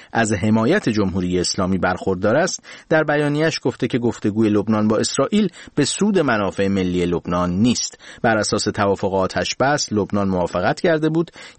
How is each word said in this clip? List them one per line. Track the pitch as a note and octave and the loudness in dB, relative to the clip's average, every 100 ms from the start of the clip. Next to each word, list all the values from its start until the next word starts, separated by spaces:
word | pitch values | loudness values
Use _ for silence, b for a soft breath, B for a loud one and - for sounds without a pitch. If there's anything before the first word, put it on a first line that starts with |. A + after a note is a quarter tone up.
| B | B
از | - A2 | -2 0
حمایت | G2+ G#2+ A2 A2+ G3+ - | 0 2 2 2 2 0
جمهوری | G#2+ F#2+ F2+ F2+ F2+ | 0 0 -2 0 0
اسلامی | F2 - F#2 F#2+ | 0 -2 0 0
برخوردار | F2+ F2+ G2 F#2 G#2 C#3 | 0 -2 -2 0 0 2
است، | F3 - B B - | 0 -4 B B -2
در | D#3 | 0
بیانیه‌اش | D3+ D3 D3 D3 D#3+ - | 2 0 0 0 0 -2
گفته | C3+ - B2+ | -4 -2 -2
که | B2+ | 0
گفتگوی | A#2 - G#2+ G#2 G#2+ | -2 -2 -2 2 2
لبنان | G#2 G2+ G#2+ G#2+ | 2 2 2 2
با | A2 | 2
اسرائیل | A#2 - C#3 G#3 G3+ B B | 0 0 0 2 0 B B
به | - | -2
سود | C#3+ - G#3 F#3+ | -2 0 2 2
منافع | C#3+ G#2+ F#2+ - G2 | 2 2 0 0 0
ملی | G2 F#2 F2+ F2 | 0 0 0 0
لبنان | E2 E2+ F2 F2+ | -2 -2 -2 0
نیست. | F2+ B2 A2+ - - B B | 2 2 0 -4 -10 B B
بر | A#2 A2 | 0 0
اساس | G#2 G#2+ | 0 -2
توافق | G#2+ A2 G2+ F#2+ G2+ | -2 0 0 0 0
آتش | F#2+ F#2 F2+ F2+ - | 0 0 -2 -4 0
بس، | C#3+ D3 - | 0 0 -2
لبنان | G#2 F2+ G2+ G2 | -2 0 0 0
موافقت | F#2 E2+ F2 G#2 D3+ | 0 -2 -2 -2 0
کرده | F3+ D#3 D#3 | 0 2 0
بود | D#3+ E3 B B | 0 -4 B B